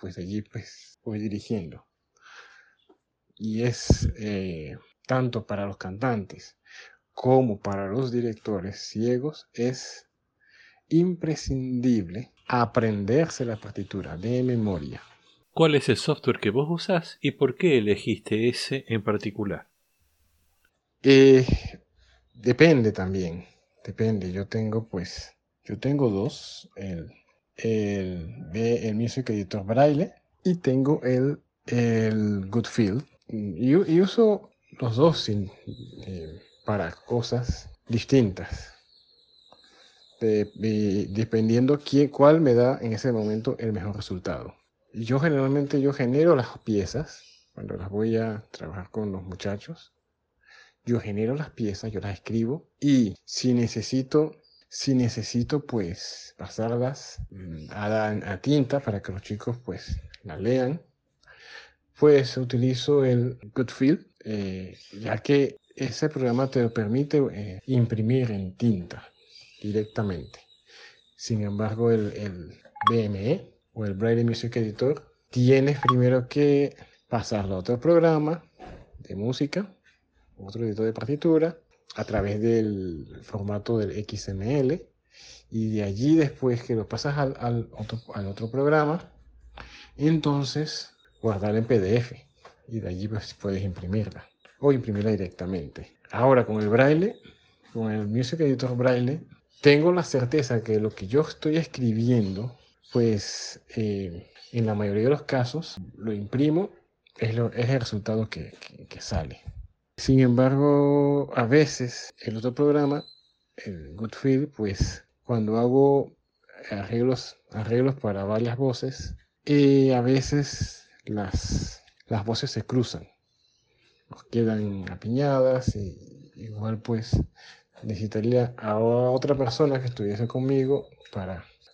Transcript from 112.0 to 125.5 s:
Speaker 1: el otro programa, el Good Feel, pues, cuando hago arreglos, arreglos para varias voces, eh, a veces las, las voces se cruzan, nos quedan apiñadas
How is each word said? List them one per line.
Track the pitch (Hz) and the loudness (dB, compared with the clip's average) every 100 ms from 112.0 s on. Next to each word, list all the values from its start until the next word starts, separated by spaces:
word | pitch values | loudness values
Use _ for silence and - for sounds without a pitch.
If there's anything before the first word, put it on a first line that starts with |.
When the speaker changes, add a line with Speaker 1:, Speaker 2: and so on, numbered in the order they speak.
| - - | -16 -12
Speaker 1:
el | - 110 | -8 -4
otro | 123 | -4
programa, | 120 147 147 143 143 - - _ _ _ - | 2 2 4 2 -2 -6 -18 _ _ _ -16
el | - 90 71 82 | -12 -12 -12 -10
Good | 110 | -10
Feel, | - 135 131 147 | -4 0 2 0
pues, | - 107 95 - - - _ | -4 -6 -2 -4 -4 -16 _
cuando | - 117 107 113 | -4 -2 0 0
hago | 120 131 139 139 - - _ _ _ - - | 2 4 6 4 0 -8 _ _ _ -20 -10
arreglos, | 104 95 117 123 127 - - _ | -8 -4 0 0 0 -6 -18 _
arreglos | - 110 117 131 135 | -10 -2 2 2 0
para | 110 98 | -4 -4
varias | 98 110 120 120 | -2 -2 -2 -2
voces, | 135 120 131 - - - _ _ | -2 -2 -6 -8 -10 -12 _ _
eh, | - 147 139 139 135 | 2 6 8 8 6
a | 127 | 4
veces | 120 135 127 143 139 - - - _ _ | 4 2 2 0 -2 -4 -8 -8 _ _
las, | - 104 95 - - - - - _ _ _ | -8 -6 -4 -4 -2 -4 -4 -10 _ _ _
las | 113 | -4
voces | 104 113 143 | -2 -4 -4
se | - | -6
cruzan, | - 127 117 85 - _ _ _ _ _ _ _ _ _ _ | -2 -2 -2 -6 -16 _ _ _ _ _ _ _ _ _ _
nos | - | -20
quedan | - 117 113 110 104 98 95 | -6 0 0 0 -4 -6 -10
apiñadas | 92 110 123 143 135 131 | -10 -6 -2 0 2 2